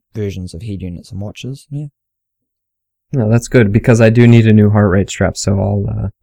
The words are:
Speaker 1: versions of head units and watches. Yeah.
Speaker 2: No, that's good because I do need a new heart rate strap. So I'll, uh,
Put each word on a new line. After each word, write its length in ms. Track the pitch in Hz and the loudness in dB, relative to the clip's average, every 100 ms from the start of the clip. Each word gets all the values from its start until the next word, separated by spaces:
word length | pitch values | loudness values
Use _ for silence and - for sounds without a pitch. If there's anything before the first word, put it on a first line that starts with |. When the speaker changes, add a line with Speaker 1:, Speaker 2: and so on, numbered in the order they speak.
| _ | _
Speaker 1:
versions 400 | 113 101 92 90 | -10 -10 -10 -14
of 80 | 90 | -14
head 180 | 113 98 | -14 -12
units 300 | 90 87 - | -12 -14 -16
and 80 | 95 | -14
watches. 480 | 104 - 120 139 - | -14 -14 -16 -16 -14
Yeah. 160 | 143 147 _ _ _ _ _ _ _ _ _ _ _ _ | -14 -14 _ _ _ _ _ _ _ _ _ _ _ _
Speaker 2:
No, 160 | 139 107 | -2 0
that's 180 | 117 - | 0 2
good 240 | 131 101 | 2 2
because 280 | 113 - 117 | 0 2 4
I 100 | 110 | 4
do 160 | 113 120 | 4 6
need 180 | 117 110 | 6 6
a 60 | |
new 180 | 107 104 | 4 4
heart 200 | 107 104 | 2 2
rate 200 | 95 92 | 0 -2
strap. 260 | - 92 - | -2 -4 -4
So 220 | - 98 | -4 -2
I'll, 240 | 98 101 110 | -2 -4 -4
uh, 200 | 107 95 - | -6 -8 -10